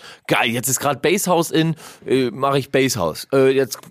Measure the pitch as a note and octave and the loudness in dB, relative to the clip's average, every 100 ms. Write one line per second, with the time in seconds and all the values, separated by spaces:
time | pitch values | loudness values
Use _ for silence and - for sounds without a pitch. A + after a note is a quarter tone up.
0 | - - - G2+ A#2+ A#2+ B2+ B2+ C#3 C3+ | -18 -18 -4 0 0 -2 -4 -2 -2 -2
1 | D3+ F#3+ F3+ E3+ E3 D#3+ D#3+ D#3 - - | 0 0 2 0 2 0 0 -2 -10 -16
2 | - C3 B2+ A2 C#3 C#3 C3 C3+ C3+ G#2 | -2 0 0 -2 0 0 0 0 0 0
3 | E2 - - C3+ C3 C3+ C3 - - | -4 -4 -2 2 4 4 0 -4 -16